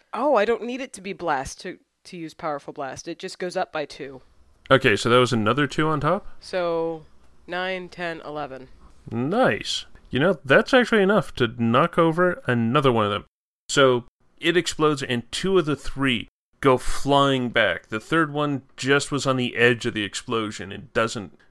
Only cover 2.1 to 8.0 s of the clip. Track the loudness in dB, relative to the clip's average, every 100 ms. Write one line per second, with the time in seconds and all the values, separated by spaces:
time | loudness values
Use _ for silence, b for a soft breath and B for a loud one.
2.1 | -14 -14 -10 -8 -8 -10 -12 -12 -12 -14
3.1 | -12 -14 -10 -8 -6 -6 -6 -8 -10 -16
4.1 | -16 -20 _ _ _ 2 4 4 2 4
5.1 | 4 4 2 2 2 0 0 -2 0 0
6.1 | -2 -4 -14 -8 -6 -4 -4 -6 -8 -14
7.1 | -20 -20 -20 -10 -6 -6 -6 -10 -10